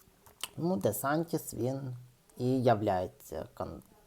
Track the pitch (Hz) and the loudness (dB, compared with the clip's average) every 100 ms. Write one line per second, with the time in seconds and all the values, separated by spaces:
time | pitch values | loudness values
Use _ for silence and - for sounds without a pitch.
0 | - _ - - - - 165 190 117 - | -20 _ -20 -14 -12 -4 -2 2 0 0
1 | 135 156 165 156 - - 120 139 131 127 | 0 0 0 -2 -4 -4 -2 -2 -6 -10
2 | - _ _ - 123 131 117 107 104 92 | -14 _ _ -2 0 4 6 6 4 2
3 | 90 - - 80 - - 87 82 - - | -2 -8 -12 -10 -10 -8 -8 -8 -16 -20